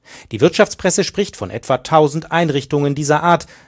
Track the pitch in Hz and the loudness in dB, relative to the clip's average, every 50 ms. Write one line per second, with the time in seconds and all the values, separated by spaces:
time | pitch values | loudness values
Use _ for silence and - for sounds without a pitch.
0 | _ - - - - - - 104 - 170 - - 214 - - - - 190 175 - | _ -20 -20 -20 -16 -12 -4 2 2 2 4 4 0 0 0 -2 -2 -2 0 0
1 | 190 - - - 208 - - - 104 90 95 117 - - 135 127 - - 160 160 | -2 -2 -2 -6 -6 -6 -6 -10 -10 -10 -10 -8 -4 -2 -2 -2 -2 2 2 4
2 | 156 147 135 165 151 - - 165 175 160 135 143 131 - - 147 143 143 139 143 | 4 4 0 -4 -8 -4 -2 0 0 0 0 -2 -4 -2 -2 -2 0 0 -2 -2
3 | 151 139 151 151 156 175 175 151 - - - - _ | 0 0 0 2 2 2 2 2 0 -4 -20 -20 _